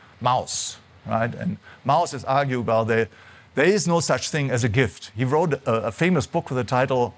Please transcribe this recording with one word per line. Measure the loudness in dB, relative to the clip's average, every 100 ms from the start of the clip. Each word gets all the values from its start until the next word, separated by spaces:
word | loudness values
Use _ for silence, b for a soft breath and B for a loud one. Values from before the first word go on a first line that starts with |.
| B B
Mauss, | -2 0 -2 -6 -8 -12 -20 -20 -6
right? | -4 -2 -4
And | -6 -6 B B 0
Mauss | 0 0
is | -4 -2
arguing, | 0 0 0 2
well, | 2 2
there, | 2 0 B B B B 2
there | 4
is | 4 2
no | 0
such | 2 0 -2
thing | -4 -2
as | 0
a | 0
gift. | 2 0 -2 -12 -4
He | 0
wrote | 0 0
a, | -2 -2 -2 -2
a |
famous | 0 2 2 0
book | -4 -4
with | -4
the |
title | 0 0 2 2 0